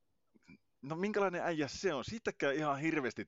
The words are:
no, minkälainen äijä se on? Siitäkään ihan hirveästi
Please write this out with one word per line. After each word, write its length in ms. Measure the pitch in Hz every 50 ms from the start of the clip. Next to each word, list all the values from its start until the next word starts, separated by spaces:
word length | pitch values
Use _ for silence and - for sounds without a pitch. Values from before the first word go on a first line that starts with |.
| _ _ _ _ _ _ _ _ _ - - - _ _ _ _
no, 140 | - 139 160
minkälainen 460 | 165 190 208 208 214 202 190 175 175
äijä 260 | 117 165 170 151 147 131
se 260 | - - - 190 156
on? 120 | 131 120
Siitäkään 500 | - - 233 - 208 - - 156 139 135
ihan 240 | 151 156 147 139 135
hirveästi 460 | 151 160 156 156 131 123 - - 98